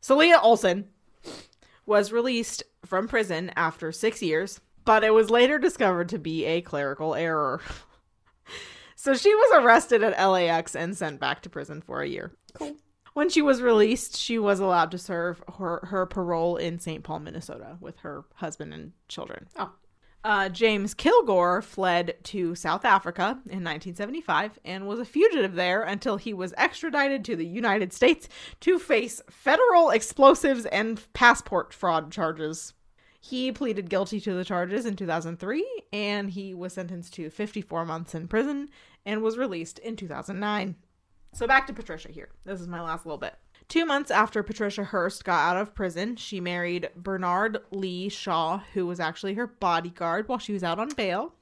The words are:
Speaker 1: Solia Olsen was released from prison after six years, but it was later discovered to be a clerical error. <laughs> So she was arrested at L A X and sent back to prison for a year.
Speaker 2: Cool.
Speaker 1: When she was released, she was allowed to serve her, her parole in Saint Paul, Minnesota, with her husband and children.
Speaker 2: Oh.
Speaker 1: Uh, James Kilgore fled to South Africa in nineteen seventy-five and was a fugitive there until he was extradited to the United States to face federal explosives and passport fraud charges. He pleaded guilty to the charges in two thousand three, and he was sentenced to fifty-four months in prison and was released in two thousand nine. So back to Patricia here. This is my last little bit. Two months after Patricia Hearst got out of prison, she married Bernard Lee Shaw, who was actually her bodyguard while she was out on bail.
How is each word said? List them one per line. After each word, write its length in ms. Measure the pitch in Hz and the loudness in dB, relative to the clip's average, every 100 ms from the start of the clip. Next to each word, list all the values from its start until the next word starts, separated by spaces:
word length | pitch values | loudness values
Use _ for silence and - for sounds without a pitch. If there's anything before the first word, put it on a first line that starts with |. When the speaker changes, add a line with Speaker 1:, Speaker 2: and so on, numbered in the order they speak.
Speaker 1:
Solia 360 | - 269 330 330 | 4 6 8 8
Olsen 460 | 220 226 190 180 202 _ _ _ - - - _ _ _ - | 8 6 4 0 -6 _ _ _ -16 -16 -18 _ _ _ 2
was 260 | 208 202 | 2 4
released 520 | 233 247 240 226 - - _ - | 0 0 -2 -4 -8 -12 _ -4
from 220 | 185 208 | -4 0
prison 440 | 233 202 165 180 - | 0 0 -4 -4 -2
after 360 | 165 - 160 | -2 -2 -10
six 280 | - 185 - | -2 -2 -2
years, 380 | 180 156 196 - _ _ | -2 -2 -2 -10 _ _
but 220 | - 220 214 | 4 4 8
it 80 | |
was 160 | 220 214 | 6 6
later 280 | 233 254 294 | 6 6 4
discovered 520 | 302 - 214 180 175 | 2 2 2 2 -2
to 100 | 202 | -4
be 240 | 156 160 135 | -4 -4 0
a 160 | 170 | -2
clerical 540 | 170 147 143 139 156 139 | -2 -4 -4 -4 -4 -2
error. 460 | 165 156 143 131 - | -2 0 -2 -4 -10
<laughs> 60 | - - _ _ _ _ _ - - - - - - | -16 -18 _ _ _ _ _ -20 -18 -18 -20 -20 -6
So 200 | 285 262 | 0 4
she 180 | 403 | 6
was 300 | 427 480 339 | 8 8 8
arrested 400 | 240 233 - 233 | 8 6 6 2
at 100 | 214 - | 2 2
L 200 | 190 185 | 2 4
A 120 | 170 | 2
X 280 | 165 165 135 | 0 -2 -6
and 200 | 170 196 | -6 -6
sent 240 | 160 139 | -8 -4
back 220 | 135 143 | -4 -4
to 80 | 180 | -10
prison 320 | 147 147 151 | -14 -12 -14
for 200 | - 123 | -10 -6
a 40 | 143 | -6
year. 260 | 135 - _ _ | -6 -10 _ _
Speaker 2:
Cool. 220 | - 294 294 _ _ _ | -12 -12 -12 _ _ _
Speaker 1:
When 160 | - 302 | 0 2
she 120 | 330 | 4
was 180 | 294 254 | 4 4
released, 560 | 247 220 214 254 - - | 4 6 6 2 -4 -8
she 220 | - 233 | -4 0
was 220 | 208 196 | 2 2
allowed 320 | 196 175 175 | 2 2 2
to 80 | 180 | -4
serve 420 | 175 175 170 175 - - | -8 -6 -4 -6 -14 -10
her, 220 | 180 170 180 | -6 -6 -4
her 180 | 196 185 | -4 -2
parole 500 | 202 175 170 170 175 | -4 -2 0 0 0
in 220 | 170 170 | -4 -6
Saint 260 | 170 156 | -10 -10
Paul, 160 | - 156 | -10 -10
Minnesota, 560 | 151 160 - - 110 170 | -10 -12 -12 -14 -14 -16
with 180 | 165 - | -18 -16
her 240 | - 143 143 _ | -14 -14 -18 _
husband 400 | 165 - 156 151 | -12 -10 -14 -14
and 160 | - _ _ | -16 _ _
children. 400 | - - - - - | -14 -12 -14 -16 -12
Speaker 2:
Oh. 140 | - _ _ _ _ _ | -12 _ _ _ _ _
Speaker 1:
Uh, 260 | 214 208 190 | -2 0 0
James 440 | 180 226 214 202 | 0 0 2 -4
Kilgore 680 | - 214 480 269 185 175 180 | 0 4 4 4 2 4 0
fled 500 | 214 - 185 175 175 - - | -4 -2 0 2 0 -8 -10
to 280 | 208 175 | -6 -4
South 320 | 175 160 180 240 | -4 -4 0 4
Africa 540 | 196 175 170 190 262 202 | 4 2 -4 -4 -4 -10
in 140 | 190 | -10
nineteen 320 | 170 156 185 175 | -8 -8 -10 -10
seventy-five 640 | 208 311 311 156 208 - | -8 -8 -2 -2 -2 -8
and 240 | - 185 196 | -12 -10 -8
was 120 | 220 | -8
a 60 | 247 | -4
fugitive 500 | 294 427 330 196 175 | 4 6 6 0 0
there 260 | 180 185 | 0 0
until 360 | 208 202 269 196 | -2 -4 -2 -4
he 140 | 240 | -4
was 220 | 196 185 - | -8 -8 0
extradited 720 | 254 - 330 285 277 277 214 | -2 0 -4 0 0 -2 -4
to 100 | 185 | -6
the 80 | 165 | -6
United 440 | 190 233 190 185 | -2 0 0 -2
States 360 | - 254 320 - - - - | 2 4 4 -4 -20 -20 -4
to 180 | - 359 | 0 0
face 420 | - 247 233 - - | 2 0 0 -10 -18
federal 580 | - - 311 494 349 320 | -4 2 6 8 8 6
explosives 800 | 220 - - 269 311 302 254 220 | 4 0 8 8 8 4 0 0
and 340 | 196 220 220 - | 0 0 -4 -10
passport 600 | - 240 - - 185 - | 6 6 6 0 -4 -4
fraud 380 | - 185 165 156 | -4 0 0 -2
charges. 640 | 175 165 160 156 160 - _ _ _ _ _ | -4 -4 -2 -6 -8 -12 _ _ _ _ _
He 320 | - 254 254 | -10 -4 -4
pleaded 380 | 226 262 202 175 | -2 -4 -4 -4
guilty 300 | 190 190 214 | -4 -2 -6
to 120 | 208 180 | -4 -6
the 100 | 180 | -4
charges 400 | 180 180 208 233 | -4 -2 -4 -4
in 100 | 202 | -6
two 120 | 185 | -4
thousand 320 | 165 165 170 | -4 -4 -8
three, 280 | 185 285 466 480 _ | -6 -4 -6 -8 _
and 380 | 208 208 208 202 | -6 -4 -4 -6
he 240 | 185 196 | -8 -12
was 200 | 180 180 | -10 -12
sentenced 420 | 175 180 180 170 - | -10 -10 -12 -14 -12
to 160 | 156 | -12
fifty-four 520 | - 208 214 185 165 | -8 -8 -8 -8 -6
months 300 | 165 160 170 | -6 -8 -8
in 140 | 165 175 | -10 -4
prison 420 | 220 269 285 285 - _ _ | -2 -2 -4 -10 -16 _ _
and 200 | 196 214 | -8 -4
was 120 | 220 226 | -2 -2
released 400 | 262 175 165 - | -4 -6 -10 -12
in 160 | 226 226 | -12 -10
two 120 | 180 | -10
thousand 320 | 139 - 196 | -10 -10 -6
nine. 360 | 208 208 196 175 _ _ _ _ _ | -4 -4 -4 -8 _ _ _ _ _
So 140 | - 240 | -6 2
back 180 | 269 269 | 2 2
to 60 | |
Patricia 360 | 220 214 160 - | -12 -12 -14 -14
here. 180 | 160 - - 185 | -18 -18 -20 -14
This 160 | 190 | -12
is 60 | 175 | -10
my 140 | 170 | -10
last 200 | 165 165 165 | -8 -8 -8
little 120 | 147 | -10
bit. 160 | 98 - _ _ _ | -10 -12 _ _ _
Two 180 | 330 330 | 0 2
months 260 | 285 285 | -2 2
after 320 | 190 214 214 | 2 2 0
Patricia 400 | 208 208 208 202 | -6 -4 -4 -4
Hearst 400 | 196 196 175 - | -4 -2 -4 -6
got 320 | - 175 160 180 | -2 2 2 0
out 60 | |
of 120 | 208 | -4
prison, 440 | - 190 165 208 233 | -6 -6 -4 -6 -8
she 220 | - 196 | -10 -8
married 480 | 180 175 175 175 170 175 | -6 -4 -4 -4 -6 -10
Bernard 640 | 175 190 185 180 220 214 - | -8 -4 -2 0 0 -4 -8
Lee 380 | 196 190 180 190 | -8 -6 -6 -8
Shaw, 500 | - - 165 160 190 - | -8 -4 -2 0 -4 -6
who 120 | 202 175 | -6 -4
was 140 | 175 | -4
actually 360 | 160 165 196 202 | -6 -6 -8 -6
her 120 | 240 | -8
bodyguard 800 | _ 185 165 175 175 170 175 220 | _ 0 0 -2 -6 -2 -2 -2
while 120 | 247 | -6
she 120 | - | -4
was 120 | 202 | -4
out 140 | 180 170 | -4 -4
on 120 | 240 | -6
bail. 440 | 285 202 180 311 _ | -4 -2 -2 -6 _